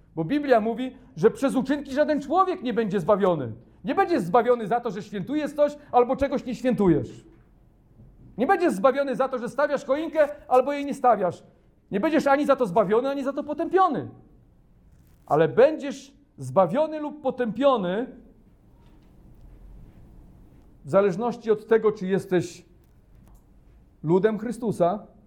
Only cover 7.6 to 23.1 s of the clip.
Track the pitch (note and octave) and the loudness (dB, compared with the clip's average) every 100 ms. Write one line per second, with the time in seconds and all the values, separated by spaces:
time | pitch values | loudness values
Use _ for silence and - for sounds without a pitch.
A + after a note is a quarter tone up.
7.6 | _ _ _ _ - - - - B3+ G4 | _ _ _ _ -20 -20 -14 -4 0 2
8.6 | E4+ F#3+ C4 C4 C#4 B3 C4 B3+ A#3+ B3+ | 2 2 2 2 -2 -2 -2 -4 -6 -2
9.6 | D4 C#4 C4+ C#4+ D#4+ D#4+ C#4+ - - B3+ | -2 -2 -2 -4 -2 0 0 -2 2 2
10.6 | C4 C#4+ C#4+ C#4 B3 G#3 F3+ - - _ | 2 -2 -4 0 2 2 0 -4 -14 _
11.6 | _ _ - G3+ D#4 D4+ C#4 C#4 C#4+ C4+ | _ _ -8 -2 0 2 4 2 4 2
12.6 | A3+ F3 F#3+ G#3+ C4+ C#4 C4+ C#4+ D4 D4+ | 2 2 2 2 0 -4 -4 -6 -6 -6
13.6 | E4 F#4 F#4 A3 A#2 - - _ _ _ | 0 2 2 0 -6 -12 -20 _ _ _
14.6 | _ _ _ - _ _ - C#3+ D#3+ C#3 | _ _ _ -20 _ _ -2 2 2 6
15.6 | C#4 D#4 C#4 - - _ _ - C3 C3 | 4 4 -6 -10 -14 _ _ -16 -4 2
16.6 | F3+ A#3 D#4 D#4 D4 D4 C4 B3+ B3 G3+ | 2 2 -2 -2 -8 -6 -6 -2 -4 0
17.6 | C#4 B3 F3 G3 B3+ - - _ _ _ | 2 2 0 -4 -6 -10 -20 _ _ _
18.6 | _ _ - - _ - - - - - | _ _ -20 -20 _ -20 -20 -20 -20 -20
19.6 | - - - - - - - - - - | -20 -20 -20 -20 -20 -20 -20 -20 -20 -20
20.6 | - - C#3+ F#3 G3+ F3 A#3+ A#3+ A3 G#3+ | -20 -20 -2 2 2 0 -4 -4 -2 -2
21.6 | - A3+ G#3+ G#3 F#3 F#3+ - F3+ - - | 2 2 2 0 -2 -2 0 -2 -2 -10
22.6 | - _ _ _ _ | -20 _ _ _ _